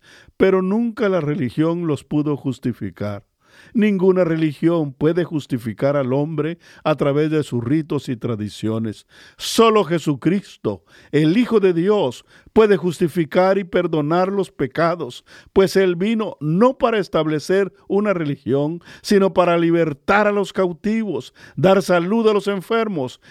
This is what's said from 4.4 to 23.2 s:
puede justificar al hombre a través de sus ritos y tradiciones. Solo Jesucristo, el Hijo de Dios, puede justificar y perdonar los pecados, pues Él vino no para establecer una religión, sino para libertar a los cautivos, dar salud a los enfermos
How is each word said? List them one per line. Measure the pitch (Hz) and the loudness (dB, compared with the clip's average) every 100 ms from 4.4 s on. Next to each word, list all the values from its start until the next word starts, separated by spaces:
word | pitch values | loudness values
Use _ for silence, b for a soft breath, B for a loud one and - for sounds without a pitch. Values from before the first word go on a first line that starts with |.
| 160 139 160 170 147 | -2 0 0 0 -2
puede | 127 147 175 | -2 -2 0
justificar | 170 156 - 127 117 98 139 143 | -2 -6 -6 -6 -6 -4 -2 0
al | 127 | -2
hombre | 135 151 151 151 170 B B | -2 -2 -4 -6 -8 B B
a | 160 | -4
través | 147 143 139 156 | -2 0 0 0
de | 156 | -2
sus | 147 120 | -2 -4
ritos | 117 156 151 147 - | -2 -2 -2 -6 -6
y | 117 | -6
tradiciones. | 120 110 104 - 107 113 113 101 _ B B - | -6 -6 -8 -6 -6 -4 -6 -10 _ B B -12
Solo | - - 226 214 | -2 2 4 4
Jesucristo, | 156 170 156 135 156 196 - - 113 98 b b b | 2 -2 -2 -2 0 -2 -4 -8 -8 -8 b b b
el | 143 156 202 | 0 2 2
Hijo | 240 220 | 2 2
de | 190 | 2
Dios, | 165 180 208 139 - b b b | 2 0 0 -2 -6 b b b
puede | 214 220 185 | 2 4 4
justificar | 180 - 170 180 151 185 185 190 | 0 -2 -2 -2 0 2 2 0
y | |
perdonar | 180 185 175 160 147 175 185 | -2 -2 0 -2 0 0 0
los | 202 180 | -2 -6
pecados, | - 135 - 165 175 123 - B B B | -4 -4 -2 -2 -2 -6 -10 B B B
pues | 190 190 | 2 4
Él | 190 190 170 | 4 2 2
vino | 202 226 202 - | 0 -2 -4 -6
no | 151 170 247 262 | -2 2 2 2
para | 247 220 | 0 0
establecer | 175 165 156 151 - 190 190 b - | -2 -2 0 -2 0 0 0 b -4
una | 196 214 | -2 0
religión, | 175 151 139 - 135 147 170 B B | -2 -4 -4 -2 -2 -2 -6 B B
sino | - 202 196 | 2 4 4
para | 180 175 170 | 2 2 2
libertar | 170 170 160 143 - 202 208 | 2 2 0 -2 0 2 2
a | |
los | 208 190 | 0 -2
cautivos, | - 185 170 208 226 208 131 - B B - | -2 -2 -2 -4 -2 -4 -6 -10 B B 2
dar | 175 190 | 4 4
salud | 190 180 175 226 214 | 4 0 2 2 2
a | |
los | 208 202 | 2 0
enfermos | 196 - 226 220 175 127 - | -4 -2 -2 -2 -4 -6 -10